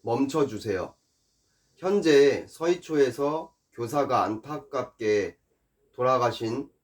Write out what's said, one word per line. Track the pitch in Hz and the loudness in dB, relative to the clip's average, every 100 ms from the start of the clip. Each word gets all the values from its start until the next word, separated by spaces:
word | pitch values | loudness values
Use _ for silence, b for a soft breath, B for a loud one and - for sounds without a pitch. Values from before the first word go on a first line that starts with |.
멈춰주세요. | 117 120 139 160 135 104 107 92 80 _ _ _ _ _ _ _ _ | -2 -2 0 0 -2 -4 -6 -6 -6 _ _ _ _ _ _ _ _
현재 | _ 180 202 165 143 139 101 - | _ -2 2 6 6 6 2 -6
서희초에서 | - 165 180 - 151 131 117 143 156 180 _ _ | -4 -2 -2 -2 0 0 0 -4 -4 -8 _ _
교사가 | - 117 143 131 120 | -10 -4 -2 0 0
안타깝게 | 95 110 131 151 - 135 127 _ 110 104 87 - _ _ _ _ _ | 0 -4 -8 -12 -8 -8 -8 _ 0 0 0 -10 _ _ _ _ _
돌아가신 | - 127 131 120 117 113 123 - _ | -2 0 2 0 -2 -6 -6 -8 _